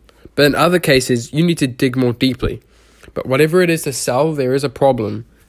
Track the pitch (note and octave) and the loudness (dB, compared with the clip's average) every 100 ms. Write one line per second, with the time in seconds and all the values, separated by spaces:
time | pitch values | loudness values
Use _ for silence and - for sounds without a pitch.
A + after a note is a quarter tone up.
0 | _ _ - - C#3+ B2+ E3 F3 - C3 | _ _ -8 0 2 4 2 2 2 2
1 | - A#2+ A#2 D3 E3+ D#3 C3+ B2 C3+ B2+ | 2 -2 -2 0 0 0 -2 -2 -2 0
2 | B2 A#2 C3 A#2+ F#2+ - _ _ _ _ | -2 0 -2 -2 -6 -8 _ _ _ _
3 | - - - C3+ D#3 F#3 E3+ D#3+ D3+ B2 | -14 -10 -2 0 2 2 2 0 -4 -6
4 | - B2+ D#3+ D3 B2+ C3+ C3 - C#3 B2 | -2 0 0 0 -2 0 -2 0 2 2
5 | G#2 G#2+ - _ | -2 -6 -12 _